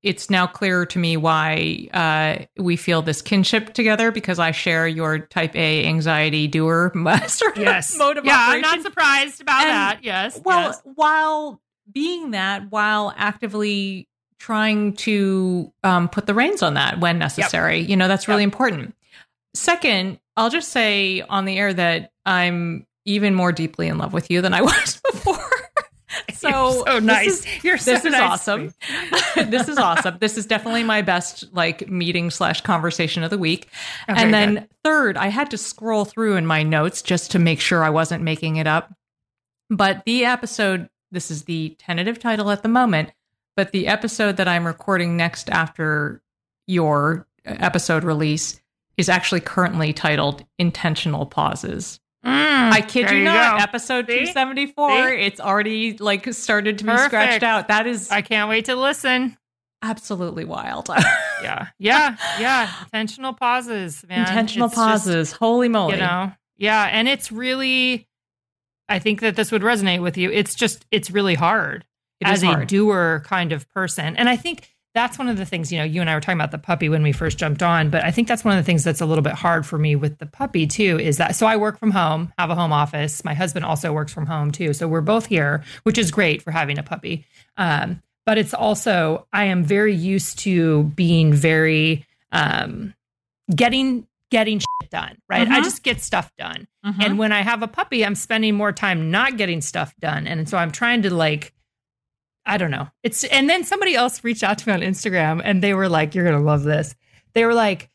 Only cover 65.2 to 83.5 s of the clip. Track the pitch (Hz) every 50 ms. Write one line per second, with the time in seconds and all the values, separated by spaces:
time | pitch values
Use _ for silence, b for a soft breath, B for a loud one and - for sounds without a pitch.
65.2 | 160 156 - - 226 226 233 247 247 240 226 214 185 151 185 185 190 180 175 180
66.2 | 190 190 - _ _ _ _ _ 196 214 220 220 202 - - 220 233 262 277 277
67.2 | - - 220 220 247 254 262 262 269 262 262 254 254 254 254 240 - _ _ _
68.2 | _ _ _ _ _ _ _ _ _ _ _ _ _ - 202 185 - 214 208 208
69.2 | 226 220 190 226 214 - 226 208 190 226 240 208 196 190 175 180 175 175 151 185
70.2 | 180 185 - 208 196 - - - 233 214 - - _ _ 214 - - - 180 208
71.2 | 202 190 170 131 170 170 214 220 160 143 - - - _ _ _ _ _ _ _
72.2 | - 202 202 196 185 180 170 151 127 117 190 196 214 208 202 180 170 165 160 156
73.2 | 156 - 190 185 175 160 160 147 - _ _ 196 185 170 - - 151 156 165 -
74.2 | 247 247 247 240 - 349 330 - - _ _ _ _ _ _ 233 240 247 247 -
75.2 | 269 247 226 190 190 - - 170 160 135 170 160 151 160 156 180 175 160 160 156
76.2 | 151 - 185 165 151 151 - 156 - - 175 - 170 151 156 156 151 147 135 -
77.2 | 165 156 147 - 170 151 147 - 180 170 170 165 156 147 156 160 - 170 156 240
78.2 | 240 220 240 226 - 220 196 185 160 - 175 156 - 170 151 - 175 156 156 156
79.2 | 139 147 143 - - 175 170 165 143 - - 147 151 151 147 139 143 147 151 _
80.2 | 160 151 - - 277 277 - 170 - 151 - - 208 190 170 160 - 160 143 156
81.2 | 165 - - - 226 220 226 214 208 214 208 - - 220 190 196 170 156 156 160
82.2 | 170 170 - - 175 160 170 170 175 160 151 147 147 147 156 147 147 151 151 -
83.2 | - 156 147 147 185 170